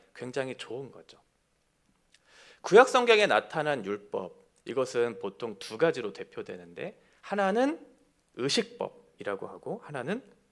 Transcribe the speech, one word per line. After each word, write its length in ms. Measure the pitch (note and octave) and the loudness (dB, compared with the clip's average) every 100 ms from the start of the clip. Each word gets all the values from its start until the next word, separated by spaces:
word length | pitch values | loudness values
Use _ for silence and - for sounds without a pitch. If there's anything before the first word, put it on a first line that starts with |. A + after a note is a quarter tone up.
| _ | _
굉장히 420 | - B2+ C3 C3 - | -16 -10 -8 -8 -10
좋은 360 | - A#2 B2+ | -12 -12 -14
거죠. 260 | F2+ - - _ _ _ _ _ _ _ _ _ _ _ - - - | -18 -20 -20 _ _ _ _ _ _ _ _ _ _ _ -20 -20 -14
구약 280 | - G3 B3+ | 6 8 10
성경에 380 | B3+ A#3+ G#3+ G3 | 6 6 6 6
나타난 580 | G#2+ - D#3+ D3+ C#3 | 4 2 -2 -2 -2
율법, 560 | G2 G#2 - G#2 F#2 - _ _ | -4 -6 -6 -8 -8 -12 _ _
이것은 540 | - A#2 B2+ B2 A#2+ A2 | -6 -2 -2 0 -2 -2
보통 400 | G2+ - A#2 G2+ | -10 -8 -10 -10
두 180 | - A2+ | -12 0
가지로 360 | E3 C3 G#2+ | 0 0 -6
대표되는데 840 | - - - G#2+ F#2 F2 E2+ E3+ - _ _ | -8 -12 -12 -12 -14 -16 -14 -14 -14 _ _
하나는 640 | - G3+ F#3+ G#3+ C#4 E4 - _ _ _ _ | -6 -2 0 2 0 0 -10 _ _ _ _
의식법이라고 1160 | - C3+ A#3 A3 - F#2+ - - - G2+ G2 G2 | -6 -2 -2 -2 -6 -10 -10 -20 -12 -8 -6 -8
하고 320 | F#2+ C3 F3+ | -12 -10 -10
하나는 380 | - C#3+ B2+ A3+ - _ _ | -10 -8 -6 -6 -8 _ _